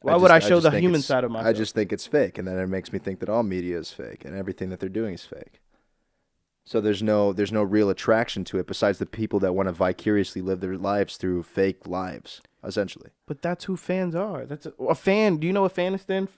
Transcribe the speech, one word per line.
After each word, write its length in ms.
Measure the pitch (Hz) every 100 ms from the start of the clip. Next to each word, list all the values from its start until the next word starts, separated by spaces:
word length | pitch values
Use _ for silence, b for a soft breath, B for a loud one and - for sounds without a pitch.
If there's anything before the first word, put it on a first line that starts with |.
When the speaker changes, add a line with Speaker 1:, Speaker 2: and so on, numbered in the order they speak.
Speaker 1:
Why 100 | 135
Speaker 2:
I 40 | 170
Speaker 1:
would 120 | 180
Speaker 2:
just, 40 |
Speaker 1:
I 40 | 165
Speaker 2:
I 20 |
Speaker 1:
show 160 | - 175
Speaker 2:
just 80 |
Speaker 1:
the 60 | 160
Speaker 2:
think 100 | 110
Speaker 1:
human 160 | 180 160
Speaker 2:
it's, 80 | 135
Speaker 1:
side 180 | 131
of 60 | 123
Speaker 2:
I 40 |
Speaker 1:
myself? 220 | 113 113 107
Speaker 2:
just 180 | 110
think 180 | 113 101
it's 140 | 101 -
fake, 320 | 147 98 -
and 80 | 92
then 120 | 92
it 80 | 92
makes 260 | 95 -
me 60 | 98
think 220 | - 92
that 80 | 113
all 140 | 113
media 340 | 110 92 87 87
is 140 | 80
fake, 320 | - 60 -
and 120 | 67 95
everything 320 | 95 92 95
that 120 | 92
they're 80 | 95
doing 260 | 98 110
is 100 | 85
fake. 360 | - - - _ _ _ _ _ _ _ _ _ _ _ -
So 140 | 113
there's 220 | 107 98
no, 320 | 107 107 101
there's 180 | 95 101
no 100 | 107
real 280 | 101 107 101
attraction 520 | 92 - 110 120 -
to 140 | 90 95
it 80 | 87
besides 320 | 98 104 98
the 60 |
people 340 | 92 110 110 101
that 140 | 92
wanna 180 | 92 95
vicariously 680 | 85 92 90 107 104 95 95
live 200 | 92 92
their 180 | 92 92
lives 400 | 98 104 95 -
through 240 | 92 90
fake 440 | 82 - 95 92 -
lives, 540 | 90 92 69 - - _ _
essentially. 480 | - 104 95 - - _ -
Speaker 1:
But 160 | 143
that's 220 | 170 175
who 120 | - 180
fans 380 | - 185 180
are. 320 | 165 208 156 123
That's 180 | 147
a, 80 | 156 -
a 120 | 131
fan. 420 | 160 - 208 214 160
Do 100 | 165
you 60 |
know 100 | 196
what 100 | 190
fan 220 | 185 180
is 60 | 190
stand, 280 | - 190 190